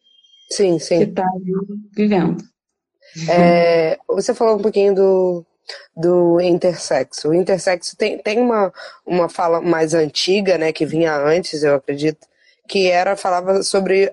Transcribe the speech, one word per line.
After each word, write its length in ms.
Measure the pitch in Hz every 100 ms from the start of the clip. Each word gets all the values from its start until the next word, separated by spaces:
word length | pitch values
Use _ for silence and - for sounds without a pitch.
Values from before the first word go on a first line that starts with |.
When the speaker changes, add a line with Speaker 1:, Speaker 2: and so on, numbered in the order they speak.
| _ _ _ _ -
Speaker 1:
Sim, 280 | - 190 165
sim. 220 | - -
Speaker 2:
que 60 | 208
tá 180 | -
aí 300 | 185 185 185 190 202 - - 208
vivendo. 480 | 208 190 165 170 - _ _ _ _ _ _ 160 160
Speaker 1:
É, 680 | 175 175 175 170 165 160 - -
você 260 | 180 190
falou 240 | - 226 208
um 40 |
pouquinho 320 | 214 202 202
do, 520 | 196 190 185 180 175 - _ - - - -
do 460 | 170 180 175 170
intersexo. 880 | 180 175 180 160 - 151 131 - 151
O 40 |
intersexo 600 | 170 180 185 190 180 - -
tem, 220 | 214 151
tem 220 | 214 214
uma, 340 | 247 220 185 - - - -
uma 240 | 180 170
fala 320 | - 170 170
mais 320 | 175 160 160
antiga, 640 | 165 151 - 175 202 190 165
né, 140 | 160
que 140 | 160 151
vinha 300 | 156 165 147
antes, 480 | 143 170 175 151
eu 120 | 147 139
acredito, 520 | - 143 156 156 _ _ _ _ -
que 220 | 196 185
era, 280 | 175 190 196
falava 460 | 190 180 185 196
sobre 460 | - 196 185 190 190